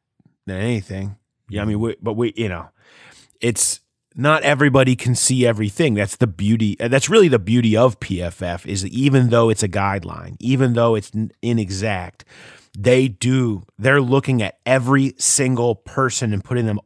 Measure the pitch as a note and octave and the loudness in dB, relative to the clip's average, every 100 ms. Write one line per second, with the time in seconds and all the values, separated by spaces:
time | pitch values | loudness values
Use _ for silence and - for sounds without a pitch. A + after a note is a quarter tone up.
0 | _ _ _ _ - F#2 A2+ A#2 - F#2+ | _ _ _ _ -12 -6 -4 -4 -6 -10
1 | G2 G2+ _ _ - G#2 G#2+ G#2 A2+ - | -10 -12 _ _ -12 -8 -4 -4 -4 -6
2 | G#2+ G#2+ A#2+ G#2 A2 E2+ - _ _ - | -6 -4 -4 -4 -6 -6 -12 _ _ -20
3 | - - _ _ A#2+ A2+ - - _ _ | -20 -20 _ _ -4 -2 -4 -6 _ _
4 | _ - C#3 D#3 C#3+ C#3+ C#3+ C3 C3 B2+ | _ -4 0 2 2 2 4 4 4 2
5 | B2 A#2+ - C3 A#2+ G#2+ G#2 - D#3+ G#2 | 0 0 0 2 2 2 -2 0 0 0
6 | G2 - A#2 F2 G2+ A2+ G#2+ F#2+ A#2+ C3 | -2 0 -2 0 0 0 0 -2 -2 0
7 | - F3 F3+ A#2+ F2+ A#2+ A2+ G#2+ B2+ G#2 | 4 4 6 4 2 2 2 4 2 0
8 | - F2 F2 - F2+ E2+ - F#2+ G2 A2+ | -6 -6 -6 -8 -8 -8 -8 -8 -6 -2
9 | C#3 C3+ B2 A#2 A#2 G#2+ G2+ G2 G2 G2 | 2 4 4 4 4 2 -2 -2 -2 -4
10 | E2+ D#2+ F2 - A2+ C3 C3 A#2 A#2 A2 | -8 -12 -14 -10 -2 0 2 2 2 0
11 | - A2 A2 - A#2 A2+ F#2+ F#2+ A2 F#2+ | -4 -8 -8 -6 -2 -2 -2 -4 -4 -6
12 | F2+ - _ - - - _ - A2 B2+ | -8 -16 _ -20 -20 -20 _ -2 4 4
13 | C3 G2 B2 C3 B2 G2 - - A#2 C#3+ | 2 -2 0 0 0 -4 -10 -4 0 2
14 | B2 C3+ C3+ B2+ G2 - A#2+ C3 B2 C#3 | 2 2 2 0 -2 -6 -2 0 2 2
15 | C3+ - - - C3 B2 A#2+ A2 - - | 2 -2 -2 0 0 0 0 -2 -6 -2
16 | C3 - A#2 G#2 - B2 A2+ G#2 | -2 -2 -4 -4 -2 -2 -2 -4